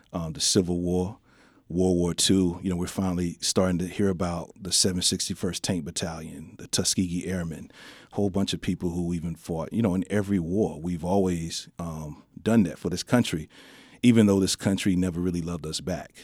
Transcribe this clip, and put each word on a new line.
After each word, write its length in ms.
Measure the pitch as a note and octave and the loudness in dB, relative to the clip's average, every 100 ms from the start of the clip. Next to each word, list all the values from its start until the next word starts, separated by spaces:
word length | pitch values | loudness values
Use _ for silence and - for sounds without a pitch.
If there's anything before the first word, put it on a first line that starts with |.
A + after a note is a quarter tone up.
| _ | _
um, 220 | F2 E2 | -6 -6
the 80 | D2 | -2
Civil 380 | - G#2 F2 F2 | 2 2 2 0
War, 380 | F2 F2+ F#2 - _ _ - _ _ | 0 0 -2 -6 _ _ -20 _ _
World 260 | E2+ F#2 F2 | 2 4 4
War 180 | F2 | 2
Two. 460 | E2 - F#2+ F2+ E2+ | 2 4 4 4 0
You 80 | G2 | -2
know, 60 | F2 | -2
we're 120 | F2 | -2
finally 500 | - F#2 F2 F2 - | -2 -2 0 -2 -2
starting 380 | - - F#2 E2+ | -2 2 2 2
to 100 | F2+ | -2
hear 220 | - G2 | 0 0
about 420 | E2+ F2 E2+ - - | 0 -2 -4 -8 -12
the 120 | F2+ | -2
seven 280 | - G2 F2+ | 0 2 0
sixty-first 640 | - F#2 - F#2 F#2+ E2 | 0 -2 -4 -4 -4 -4
Tank 220 | - F2+ D2+ | -4 -4 -4
Battalion, 720 | - F2+ E2 D#2+ - D#2+ - | -6 -6 -8 -12 -14 -16 -18
the 80 | - | -6
Tuskegee 580 | - F#2 - F2+ F2 F2 | -2 0 0 0 -2 -4
Airmen, 460 | F#2 E2 D2 - - - - - | -4 -4 -8 -14 -20 -20 -20 -10
a 40 | - | -2
whole 140 | G2+ | -2
bunch 240 | F#2+ G2 | 0 -2
of 60 | E2+ | -2
people 300 | - F2+ F2+ | -4 -4 -2
who 240 | E2+ E2+ | -2 -2
even 200 | F2 E2+ D#2+ | -4 -4 -8
fought, 360 | - E2 D2+ | -8 -8 -4
you 100 | G#3+ | 0
know, 140 | A3+ F2 | 2 2
in 80 | - | 0
every 300 | G#3 G#2 G2 | -2 2 0
war. 380 | E2 G2 F2+ D2+ | 0 0 0 -2
We've 240 | E2+ F2 E2+ | -6 -4 2
always, 640 | G2 F#2 E2+ E2 - - - | 2 4 0 -4 -8 -10 -10
um, 440 | E2+ D#2+ D2+ D2 _ - | -10 -8 -12 -14 _ -4
done 220 | G#2 A2+ | 2 4
that 140 | E2+ C2 | 4 0
for 120 | F2+ | -4
this 120 | F2 | -4
country, 460 | - A#2+ - D#2+ D#2 - - - - - | 0 0 2 -4 -8 -16 -20 -20 -20 2
even 240 | B2 A2+ G#2 | 6 8 8
though 160 | G2 | 6
this 160 | F#2 - | 4 0
country 380 | G#2+ F#2+ G2+ F2+ | 0 0 2 2
never 240 | F#2 E2+ | 0 0
really 200 | F2+ F2 | -2 -2
loved 240 | E2+ E2+ D#2 | -4 -6 -6
us 140 | - | -6
back, 320 | C#2+ D#2+ - - | -6 -6 -8 -18